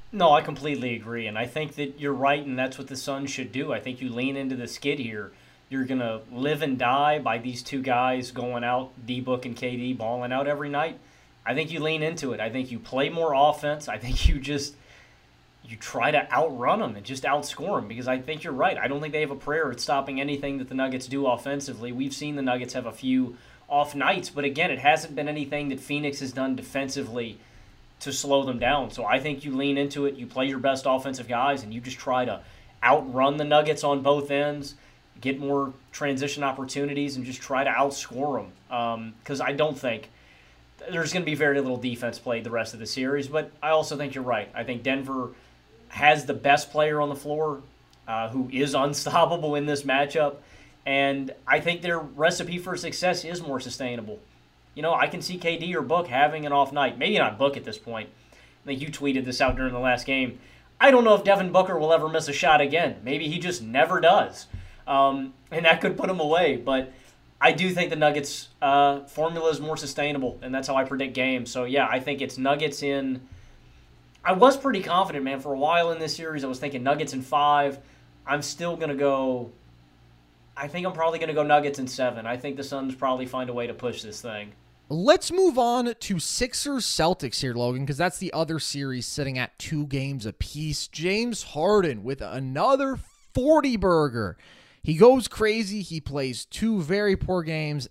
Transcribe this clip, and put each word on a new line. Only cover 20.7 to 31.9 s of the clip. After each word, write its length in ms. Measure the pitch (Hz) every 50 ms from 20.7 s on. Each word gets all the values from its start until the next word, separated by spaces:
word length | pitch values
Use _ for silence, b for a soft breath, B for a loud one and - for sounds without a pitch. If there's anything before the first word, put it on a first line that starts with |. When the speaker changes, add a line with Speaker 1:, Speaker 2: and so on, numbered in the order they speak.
| 131
Speaker 1:
Nuggets 320 | 131 135 135 127 127 127
do 220 | 123 135 139 139 127
offensively. 640 | 120 117 - 139 143 143 139 - 113 107 117 123
We've 220 | 120 123 139 139 131
seen 200 | - 151 147 147
the 80 | 143
Nuggets 320 | 131 127 123 127 123 120 -
have 120 | 131 117
a 60 | 117
few 440 | 110 - 131 131 127 131 127 120 120 B B B B B B B
off 220 | 143 143 147 147 143
nights, 340 | 139 131 151 202 185 - -
but 140 | - 147 143
again, 260 | 139 - 147 175 175
it 80 | 135 113
hasn't 380 | 123 143 156 151 156 160 143
been 120 | 139 143 147
anything 420 | 147 151 143 135 147 147 147 143
that 100 | 127 -
Phoenix 400 | - - 147 147 151 147 139 -
has 100 | 139 123
done 240 | - 135 131 131 131
defensively 840 | - - - - 135 135 131 - 139 123 107 113 123 117 113 101 b b b b b b b b b b b _ -
to 120 | - 143
slow 320 | 131 - - 143 139 139 135
them 140 | 131 123 117
down. 320 | 120 123 143 147 127 107
So 140 | - 127 113
I 140 | 104 117 135
think 260 | 139 151 143 131 147
you 120 | 147 131
lean 220 | 131 139 143 139 139
into 260 | 143 139 139 143 143
it, 80 | 143 135
you 100 | 123 120
play 200 | 117 - 131 131
your 120 | 139 135 127
best 260 | 117 135 135 131 -
offensive 400 | 139 131 131 - 139 131 127 117
guys, 360 | 113 123 117 131 143 143 110 107
and 80 | 104
you 80 | 110 120
just 180 | 120 131